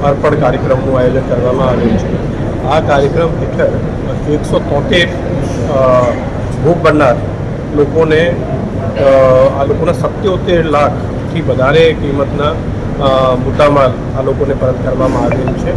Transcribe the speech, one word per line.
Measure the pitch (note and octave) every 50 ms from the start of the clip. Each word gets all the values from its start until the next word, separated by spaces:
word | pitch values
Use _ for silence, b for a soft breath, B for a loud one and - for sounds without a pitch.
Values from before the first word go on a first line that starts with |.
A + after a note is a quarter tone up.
| -
અર્પણ | C#3+ C#3 - - D3+ C#3+ C#3+
કાર્યક્રમનું | C#3 B2 B2+ B2+ - C#3 C3 B2+ - C3+ C3 B2+
આયોજન | B2+ B2 B2+ C3+
કરવામાં | B2+ - C3 A#2+ B2 B2 B2+ C3+ C3+ B2+
આવ્યું | A#2+ A#2 A#2+ A2+ A2+ -
છે. | - - - - - - - - - - - - -
આ | - D3 D#3+
કાર્યક્રમ | D#3 D3+ C#3+ C#3 C#3 C#3 C3+ D#3 E3+ D#3+ - -
હેઠળ | C3 B2+ - - D#3 - A#2 - - D3+ - - - - B2 - - D3+
એકસો | D3+ D3 - - F#3 F3+
તોતેર, | - - C#3+ C#3+ C#3 C#3 - - E3+ - - - - - - - C3+ - - B2+ A#2+ -
અ, | C#3+ C3 C3 B2+ B2+ B2 B2 A#2+ A2+ - - - - - - - - - B2+
ભોગ | D3+ F3 D#3+
બનનાર | D#3+ D#3+ D3+ D3+ D3 B2+ A#2 A#2 - - - - - - - - - - -
લોકોને, | D3 D3 - - D#3+ E3 D#3 D#3 D#3 E3+ F3 E3+ - - - - - - - - - - - - -
અ, | C#3+ C3+ C3+ C3+ C3 C3 B2+ B2+ C3 C#3 C#3 C#3
આ | C#3
લોકોના | C3+ C#3+ - D#3+ F3
સત્યોતેર | E3 - D#3 D3 - - G3 G3 F#3 F3 - F#3 F3 E3+ D#3+
લાખથી | D#3 D3 D3 D3 B2 A#2+ - - - - - - - - -
વધારે | - C3+ B2 A#2+ B2+ C3+ D3 D#3+ E3 D#3+ D3+ -
કિંમતના, | - C#3+ C#3 C#3+ C#3 C3+ C#3+ C#3+ C#3+ D3+ D#3+ - - - - - - - - - D3
અ, | C3+ C3+ C3 C3 C3 B2+
મુદ્દામાલ | B2 B2+ C3+ C3 D#3 D3+ C#3+ C#3+ C#3+ C3+ B2+ A#2 - - - - -
આ |
લોકોને | C3+ C3+ C3 C3 D3 C3+ C3+
પરત | B2 C3+ B2+ B2 B2 B2
કરવામાં | C3 B2+ B2+ B2+ B2+ - -
આવેલ | A#2+ A#2+ B2 B2+ B2+ B2
છે. | - - - - -